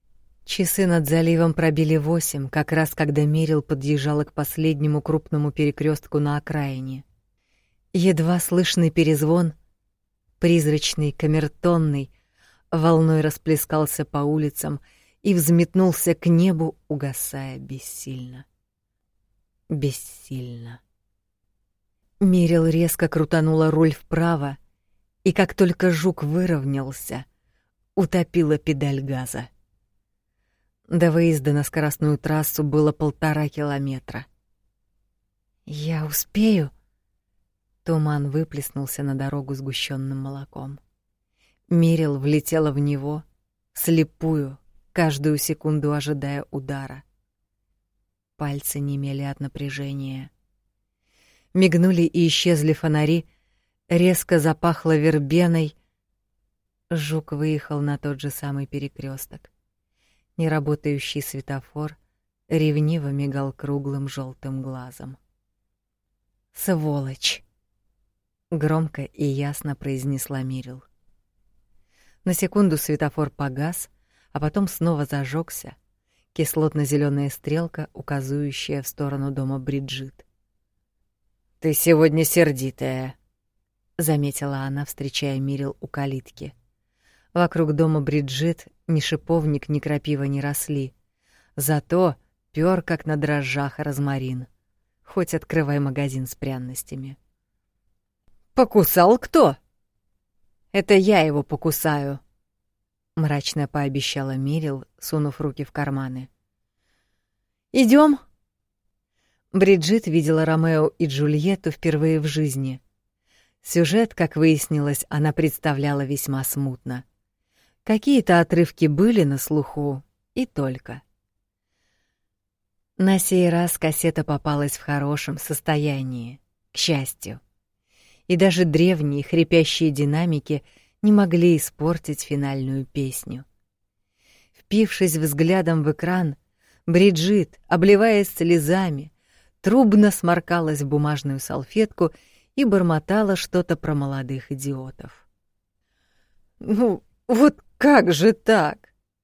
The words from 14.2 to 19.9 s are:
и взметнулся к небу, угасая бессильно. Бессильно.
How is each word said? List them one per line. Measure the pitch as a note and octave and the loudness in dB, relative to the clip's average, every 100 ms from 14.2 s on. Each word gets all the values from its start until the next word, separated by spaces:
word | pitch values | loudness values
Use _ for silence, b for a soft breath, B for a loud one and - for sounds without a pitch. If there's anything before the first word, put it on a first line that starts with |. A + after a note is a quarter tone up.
| C#3+ D#3 D3 - D3 C#3+ b b b b | -2 0 -2 -4 -8 -10 b b b b
и | G3+ F3+ | 0 2
взметнулся | D3+ E3+ E3+ F#3 F#3 - F3 D#3+ | 4 4 4 2 2 2 0 0
к | E3+ | 2
небу, | E3 F#3 D#3+ D#3+ - - | 4 4 2 -2 -6 -8
угасая | D3 C#3 B2+ - C3+ C3+ C3 | -6 -6 -8 -10 -10 -10 -12
бессильно. | C3+ C3 - - C3+ B2+ B2 B2+ - _ _ _ _ _ _ _ _ _ _ _ - | -14 -14 -14 -14 -12 -12 -12 -18 -20 _ _ _ _ _ _ _ _ _ _ _ -10
Бессильно. | D#3 C#3 | -4 -4